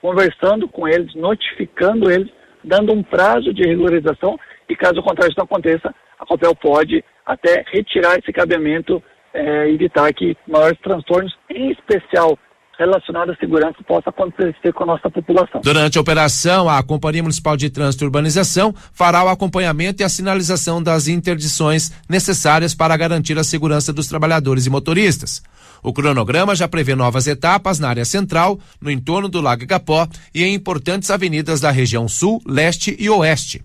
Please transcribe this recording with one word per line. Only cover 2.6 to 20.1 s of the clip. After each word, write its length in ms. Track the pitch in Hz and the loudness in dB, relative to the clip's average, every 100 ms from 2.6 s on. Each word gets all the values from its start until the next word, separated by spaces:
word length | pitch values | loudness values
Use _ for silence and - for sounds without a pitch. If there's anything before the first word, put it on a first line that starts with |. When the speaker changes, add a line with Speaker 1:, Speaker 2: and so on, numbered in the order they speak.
Speaker 1:
dando 300 | - 185 214 | 0 2 2
um 100 | 214 | 0
prazo 520 | 190 175 190 233 262 | 0 2 2 2 0
de 120 | 196 175 | 0 0
regularização 720 | 170 175 170 151 147 185 311 - - _ | 2 2 2 0 -2 -4 -4 -12 -20 _
e, 80 | 339 | -2
caso 260 | - 269 | 0 0
contrário 280 | 196 180 262 | -2 2 0
isso 80 | 208 | 0
não 80 | 185 | -2
aconteça, 460 | 202 165 165 208 - _ _ | -2 0 0 -2 -12 _ _
a 60 | - | -6
Copel 280 | - 170 | 0 2
pode 480 | 165 151 294 - 320 - _ | 2 2 2 2 -2 -4 _
até 380 | - - - 170 - | -10 -2 2 2 0
retirar 480 | 190 214 208 175 180 | -4 -2 0 2 2
esse 140 | - | 0
cabeamento, 680 | - 175 170 151 160 160 180 - _ _ | -2 0 0 0 -2 -2 -4 -4 _ _
eh, 360 | - 147 151 151 | -6 -2 0 2
evitar 420 | 156 175 - 147 | 2 0 2 2
que 220 | - 175 - - | 2 -4 -4 0
maiores 300 | 151 156 165 | 4 4 2
transtornos, 500 | 202 185 - 175 190 - _ | -2 -4 0 0 0 -10 _
em 200 | 233 262 | -6 -4
especial 680 | - - 202 - 180 165 147 _ _ _ - | -4 -2 -2 0 2 2 0 _ _ _ -2
relacionado 540 | 170 190 - 170 175 | 2 2 0 -4 -4
à 40 | 170 | -4
segurança, 400 | - 160 160 160 - | 0 2 0 -2 -2
possa 220 | 170 170 | -2 -2
acontecer 640 | - 185 - 180 160 170 | -4 -4 -2 -4 -2 -4
com 120 | - | -2
a 20 | 175 | -2
nossa 240 | 160 - | -2 -4
população. 500 | - 170 180 180 - | -6 0 0 2 -2
Speaker 2:
Durante 360 | 131 156 151 160 | 0 2 2 2
a 20 | |
operação, 680 | 147 156 151 - 170 185 175 | 2 2 2 0 2 2 4
a 140 | 143 | 2
Companhia 400 | 131 151 156 160 | 0 -2 -2 -2
Municipal 320 | 160 160 160 | -2 -2 -2
de 140 | 151 147 | -2 -2
Trânsito 360 | 135 143 131 | -2 -2 0
e 20 | 143 | -2
Urbanização 680 | 139 156 156 185 180 214 208 - | 0 0 0 2 2 0 -2 -16
fará 280 | - 175 175 | 0 4 4
o 60 | 185 | 2
acompanhamento 760 | 185 190 180 180 151 175 196 | 2 -2 -2 -2 0 -2 -2
e 20 | |
a 40 | |
sinalização 760 | 196 | -2